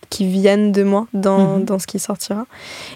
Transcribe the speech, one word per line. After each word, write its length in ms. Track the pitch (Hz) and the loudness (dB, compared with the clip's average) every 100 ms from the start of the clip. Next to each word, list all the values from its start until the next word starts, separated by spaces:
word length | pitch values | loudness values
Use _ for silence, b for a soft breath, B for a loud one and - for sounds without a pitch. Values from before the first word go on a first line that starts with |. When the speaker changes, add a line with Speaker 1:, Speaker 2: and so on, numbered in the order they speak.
| - | -12
Speaker 1:
qui 180 | - 190 | -4 0
viennent 460 | 190 196 208 208 | 4 4 4 2
de 100 | 196 | 2
moi 240 | 196 196 226 | 2 2 -2
dans, 460 | 196 196 196 190 196 | -2 2 4 2 2
Speaker 2:
Mhm. 60 | 220 | -2
Speaker 1:
dans 120 | 190 | -4
ce 80 | - | -4
qui 120 | 196 | -8
sortira. 460 | - 196 - 208 254 B B B B | -6 -8 -6 -8 -8 B B B B